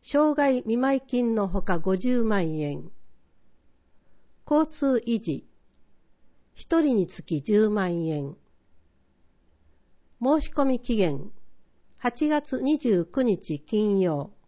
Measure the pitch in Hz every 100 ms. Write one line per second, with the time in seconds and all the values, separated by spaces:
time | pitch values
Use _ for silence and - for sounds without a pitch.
0 | - 277 302 294 285 254 226 233 262 269
1 | 269 240 240 226 196 190 - 175 190 190
2 | 190 247 226 208 165 156 147 143 151 -
3 | - - _ _ - - _ _ _ -
4 | _ - - - - 294 311 - 277 254
5 | - 226 - 135 - _ _ _ - -
6 | _ - - _ _ - - 330 302 233
7 | 170 - - 156 139 208 214 208 185 170
8 | 165 151 139 - _ _ _ - _ _
9 | _ _ _ _ _ _ _ _ _ -
10 | _ _ 247 302 - - 277 254 - 226
11 | 180 139 104 - - - - _ - -
12 | 247 - 302 302 294 254 262 302 247 190
13 | 165 - 254 196 - 147 - 214 214 196
14 | 180 151 160 -